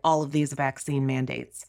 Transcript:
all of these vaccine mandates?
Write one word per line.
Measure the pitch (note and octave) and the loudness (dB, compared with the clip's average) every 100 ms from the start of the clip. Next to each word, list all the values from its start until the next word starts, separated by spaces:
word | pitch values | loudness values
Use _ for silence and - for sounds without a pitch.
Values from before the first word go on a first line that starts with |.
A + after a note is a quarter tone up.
all | D#3+ D#3 | 2 4
of | D3 | 2
these | D3 C#3+ | 0 0
vaccine | C#3 C3+ - - C#3+ C3+ | 0 -2 -2 -2 0 0
mandates? | C3 C3 B2+ B2 - | 0 -2 -6 -8 -16